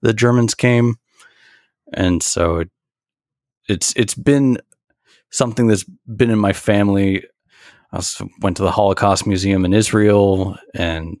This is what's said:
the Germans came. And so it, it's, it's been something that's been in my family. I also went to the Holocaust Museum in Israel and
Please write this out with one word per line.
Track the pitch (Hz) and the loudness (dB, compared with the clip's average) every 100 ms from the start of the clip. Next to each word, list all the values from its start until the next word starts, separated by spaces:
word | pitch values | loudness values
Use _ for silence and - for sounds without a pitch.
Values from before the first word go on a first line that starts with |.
the | 113 | -2
Germans | 110 120 120 117 | 2 2 2 0
came. | - 123 120 120 113 _ _ _ _ _ _ _ _ _ | 0 0 2 2 -2 _ _ _ _ _ _ _ _ _
And | - 90 87 | -4 -2 0
so | - - 85 85 | -2 -2 -2 -2
it, | 85 _ _ _ _ _ _ _ _ _ - | -6 _ _ _ _ _ _ _ _ _ -6
it's, | 92 - - | -4 -2 -2
it's | 104 | -4
been | - - 143 135 120 - _ _ _ _ _ _ | -2 0 2 2 0 -6 _ _ _ _ _ _
something | - 123 113 117 | -4 -2 0 2
that's | 101 - - - | 0 -2 -18 -12
been | 107 120 | -2 0
in | 110 | 2
my | 101 | 0
family. | 92 - 101 101 98 98 95 - _ _ _ - _ _ | -2 0 0 2 2 0 -2 -8 _ _ _ -20 _ _
I | 92 | -10
also | 90 - 98 - | -8 -10 -14 -6
went | 98 87 | -4 -2
to | |
the | 95 | -2
Holocaust | - 101 95 101 92 - | 2 0 2 0 0 0
Museum | 92 98 95 | -2 0 0
in | 92 | 2
Israel | 104 107 107 104 104 98 95 98 90 - | 0 2 2 4 4 4 2 -2 -8 -14
and | - 87 80 80 - | -8 -6 -6 -10 -14